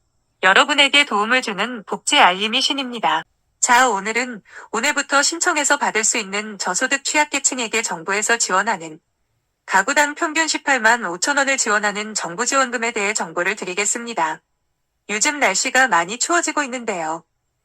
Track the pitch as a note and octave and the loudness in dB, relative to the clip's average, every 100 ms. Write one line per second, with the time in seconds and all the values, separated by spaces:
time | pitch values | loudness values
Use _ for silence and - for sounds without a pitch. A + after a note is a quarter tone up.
0 | _ _ _ - F#3 G3 C#4 C#4+ C#4 C#4+ | _ _ _ 0 4 6 4 4 4 4
1 | C#4+ G#3 G#3+ B3+ A#3+ F#3 A3+ A#3+ - G#3 | 2 0 2 0 0 -4 -4 -6 -8 -8
2 | - D4 F#3+ F#3 G#3+ B3+ C4+ C#4 B3+ A#3+ | 0 6 6 4 -2 0 -2 -2 -6 -4
3 | D#3+ D#3+ - _ _ - - B3 B3+ G3 | -2 -2 -4 _ _ -4 2 4 4 2
4 | G3+ A3+ B3+ A3 _ - - A3+ C#4 C#4+ | -2 -4 -4 -8 _ -20 -8 -2 -2 -2
5 | - C#4 C#4+ E4+ F4+ D4+ C#4 C#4 G3+ G#3+ | 0 2 2 0 0 0 2 2 0 0
6 | A3+ B3 F#3+ G3+ G#3+ G3 F#3+ F3+ C4 C#4 | 0 0 -2 -6 -6 -6 -4 -2 0 -2
7 | - D4+ D4+ C#4 - B3+ A3 A3+ A3+ E3+ | 0 0 0 0 -2 -2 -2 -2 -2 -6
8 | E3 G3+ A3 A#3 - F#3 G#3 G3 E3 D#3+ | -4 -2 0 0 2 0 0 -2 -6 -16
9 | _ _ _ _ _ _ - F#3+ G3 C#4+ | _ _ _ _ _ _ 0 2 2 2
10 | D4 D4 E4 D#4 D#4 D#4 - C4 A3 A#3+ | 2 0 -2 0 0 -2 0 2 4 2
11 | F#3 F3 C#4+ C#4 C4+ C4 A3+ G#3 G#3 G3+ | 0 -4 -2 0 0 0 0 0 0 -4
12 | G#3+ G#3 E3 F3 A#3+ C#4 B3 A#3 A3+ A3 | -6 -6 -6 -4 -2 0 0 -2 -4 -2
13 | G3+ G#3+ F3 E3+ F#3 G#3 F#3 F#3 G3+ A#3+ | -2 -2 -4 -2 -2 -4 -6 -2 -2 -2
14 | A#3 A3 D#3+ D#3+ _ _ _ _ _ _ | -6 -4 -4 -4 _ _ _ _ _ _
15 | - G#3+ D4+ C#4+ A3 F#3+ C4 B3+ C4 E3+ | -6 -2 -2 0 0 0 0 2 2 2
16 | E3+ A#3+ - E4+ E4 D4+ C4+ B3+ A3+ F3+ | 0 -4 -2 0 0 -4 -4 -6 -6 -6
17 | D#3 E3 _ _ _ _ | -4 -8 _ _ _ _